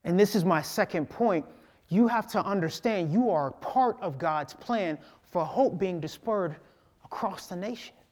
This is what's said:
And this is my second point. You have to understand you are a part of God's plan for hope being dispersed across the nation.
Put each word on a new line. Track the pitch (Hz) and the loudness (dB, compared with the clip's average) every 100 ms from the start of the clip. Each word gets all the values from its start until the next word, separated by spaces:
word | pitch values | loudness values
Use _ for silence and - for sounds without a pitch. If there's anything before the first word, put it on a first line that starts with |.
And | - 180 | 2 4
this | 202 | 4
is | 214 175 | 4 2
my | 156 | 2
second | 147 - 190 175 143 | 0 -2 -2 -2 -4
point. | - 233 170 - - - _ _ | -2 0 0 -4 -18 -20 _ _
You | 180 233 | 4 4
have | 233 214 | 2 0
to | 208 | -2
understand | 196 196 165 - 233 208 165 | 0 0 -2 -2 -2 0 2
you | 190 247 | 2 4
are | 160 135 | 2 0
a | |
part | - - 254 254 240 | -6 -2 2 2 0
of | 190 135 | -6 -2
God's | 165 156 143 | -2 0 -4
plan | - - 226 175 151 - - _ | -12 -4 -2 -2 -4 -10 -20 _
for | 175 | -4
hope | 156 - 269 165 | -2 2 2 2
being | 190 175 | -2 -2
dispersed | 156 - - 208 170 156 - _ _ _ | -6 -6 -2 0 -2 -6 -18 _ _ _
across | - - 220 185 - | -14 -6 -6 -6 -12
the | 175 | -8
nation. | 208 233 - _ _ | -8 -10 -14 _ _